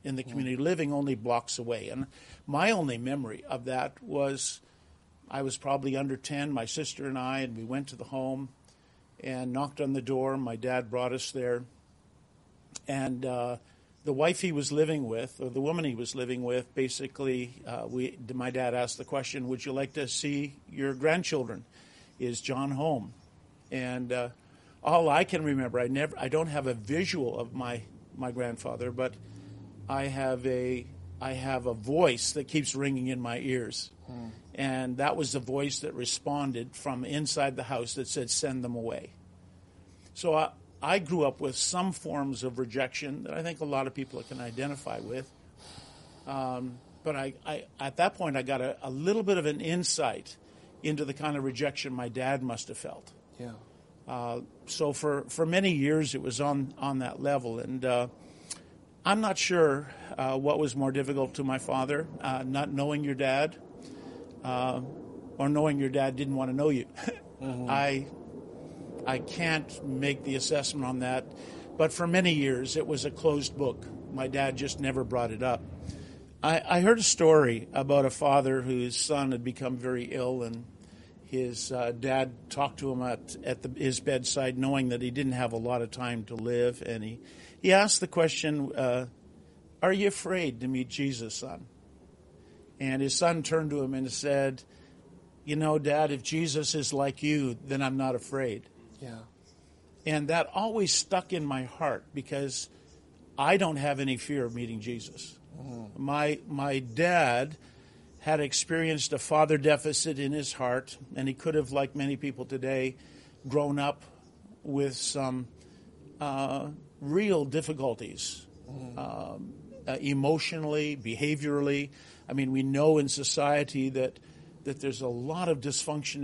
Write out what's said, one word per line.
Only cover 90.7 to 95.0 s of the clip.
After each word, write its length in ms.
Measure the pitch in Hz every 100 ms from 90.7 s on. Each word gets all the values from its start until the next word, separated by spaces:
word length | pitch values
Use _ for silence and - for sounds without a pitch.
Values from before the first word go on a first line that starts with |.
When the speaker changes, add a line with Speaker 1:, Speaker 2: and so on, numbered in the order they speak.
| 131 123
Speaker 1:
Jesus, 460 | - 139 123 113 -
son?" 320 | 131 - - - - - - - - - - - - -
And 220 | 135 131
his 140 | 139 -
son 280 | 170 165
turned 260 | 147 160 156
to 100 | 143
him 120 | 135
and 180 | 135 131
said, 520 | 117 143 139 139 131 - - - -